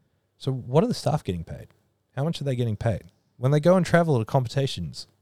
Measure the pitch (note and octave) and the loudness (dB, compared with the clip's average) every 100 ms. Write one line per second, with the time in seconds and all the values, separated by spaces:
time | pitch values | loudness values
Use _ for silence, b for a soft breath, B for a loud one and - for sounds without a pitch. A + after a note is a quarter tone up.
0 | _ _ _ _ - C3 B2 C#3 A#3+ - | _ _ _ _ -6 -6 0 2 2 0
1 | - D3+ - F2 - - - _ _ _ | -2 -2 -2 -6 -6 -12 -16 _ _ _
2 | _ - D3+ - C#3 B2 A#2 G#2 A#2+ G#2 | _ -6 -4 -4 -4 -2 -2 -2 -2 -2
3 | - _ _ - B2+ D3+ E3 F#3 E3 E3+ | -6 _ _ -4 0 2 4 4 4 2
4 | E3+ B2+ A2 C#3 A#2+ C#3 C3+ - D#2+ - | 4 2 2 0 0 -2 -2 -4 -8 -10
5 | - _ | -18 _